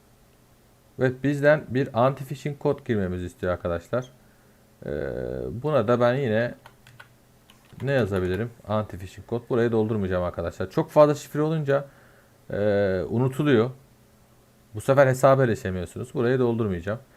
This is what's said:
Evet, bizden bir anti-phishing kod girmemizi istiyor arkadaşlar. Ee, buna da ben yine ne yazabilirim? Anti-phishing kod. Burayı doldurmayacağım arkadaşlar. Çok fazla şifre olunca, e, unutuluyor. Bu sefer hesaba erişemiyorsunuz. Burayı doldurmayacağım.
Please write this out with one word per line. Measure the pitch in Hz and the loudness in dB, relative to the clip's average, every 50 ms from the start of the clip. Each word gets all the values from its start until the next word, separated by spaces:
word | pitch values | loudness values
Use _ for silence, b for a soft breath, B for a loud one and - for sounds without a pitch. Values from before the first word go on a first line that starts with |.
| _ _ _ _ _ _ _ _ _ _ _ _ _ _ _ _ _ _ _ - | _ _ _ _ _ _ _ _ _ _ _ _ _ _ _ _ _ _ _ -2
Evet, | 127 131 131 131 - | 0 0 0 0 -2
bizden | 143 147 139 143 147 151 151 - - | -2 0 4 4 4 4 4 0 -2
bir | 113 135 139 | -2 -2 -2
anti-phishing | 131 - 113 123 139 139 139 135 - 147 - - 147 143 - | 0 0 2 2 2 0 -2 -8 -12 -12 -10 -8 -10 -8 -2
kod | - 147 139 139 - | -2 -2 -2 -2 -2
girmemizi | - 113 104 95 90 90 90 90 | -2 -2 0 0 -2 -4 -6 -6
istiyor | 85 - - 95 90 | -8 -8 -6 -4 -4
arkadaşlar. | 87 - - 90 85 85 - - 117 123 135 - b b b b b b b b b b b _ _ _ - | -4 -2 -4 -4 -4 -6 -6 -6 -6 -6 -6 -8 b b b b b b b b b b b _ _ _ -10
Ee, | - 73 73 69 67 58 64 62 60 65 64 62 65 | -8 -6 -6 -6 -6 -6 -6 -6 -6 -6 -6 -8 -8
buna | 87 120 135 151 151 127 104 113 | -8 -6 -4 0 0 2 2 2
da | 123 117 | 2 4
ben | 123 120 123 | 4 2 2
yine | 143 139 113 107 113 120 123 - - - - - _ _ - - - - - _ _ _ _ _ _ _ - - _ _ _ - - | 0 0 0 0 0 0 -2 -6 -12 -20 -20 -20 _ _ -20 -20 -20 -20 -20 _ _ _ _ _ _ _ -20 -20 _ _ _ -14 -6
ne | 120 139 | -4 0
yazabilirim? | 139 131 107 95 98 92 92 90 92 98 117 117 - - - - | 0 2 2 2 0 0 0 0 -2 -2 -4 -6 -10 -14 -8 -4
Anti-phishing | 104 107 104 - 98 92 95 - - - - | -4 -4 -4 -6 -10 -14 -14 -16 -16 -18 -8
kod. | - 117 117 - - | -8 -8 -8 -4 -2
Burayı | 135 113 117 120 | 0 2 2 2
doldurmayacağım | 113 110 107 110 113 107 95 92 92 90 87 | 2 2 2 0 0 -2 0 0 -2 -2 -2
arkadaşlar. | 87 - 95 85 87 - - 95 - | -4 -4 -4 -6 -6 -6 -6 -8 -4
Çok | - 160 160 160 | -2 -2 -4 2
fazla | - 151 151 147 147 | 6 6 6 6 4
şifre | 131 - - - 147 | 0 -6 -6 -4 -2
olunca, | 151 156 165 160 147 139 139 139 139 b b b b b b b b b b _ _ - | -2 0 0 -2 0 0 0 0 -2 b b b b b b b b b b _ _ -8
e, | - 98 104 107 101 101 101 95 95 92 78 - | -4 -2 0 2 2 2 2 0 0 -2 -2 -2
unutuluyor. | 107 117 131 127 131 - 151 147 131 107 117 127 131 - - _ _ _ _ _ _ _ _ _ _ _ _ _ _ _ _ _ - | 0 0 0 0 0 0 2 4 4 4 4 0 -4 -10 -20 _ _ _ _ _ _ _ _ _ _ _ _ _ _ _ _ _ -14
Bu | 104 | -4
sefer | - - 135 143 139 | 0 2 6 6 6
hesaba | 131 127 131 - 135 135 135 131 | 6 4 4 4 6 6 6 4
erişemiyorsunuz. | 117 101 - - 95 92 92 87 - - - - - - | 2 2 -2 -4 -6 -4 -4 -6 -8 -10 -12 -12 -6 -4
Burayı | 143 117 120 135 127 | 0 0 2 2 2
doldurmayacağım. | 127 120 117 113 113 101 92 85 80 101 110 - b b b | 2 2 2 0 -2 -2 -2 -4 -4 -6 -6 -8 b b b